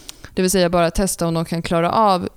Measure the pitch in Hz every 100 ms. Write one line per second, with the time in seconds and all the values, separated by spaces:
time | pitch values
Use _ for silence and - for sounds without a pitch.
0 | - - - - 185 190 175 175 165 -
1 | 185 - 170 165 165 165 - 170 170 226
2 | 214 180 190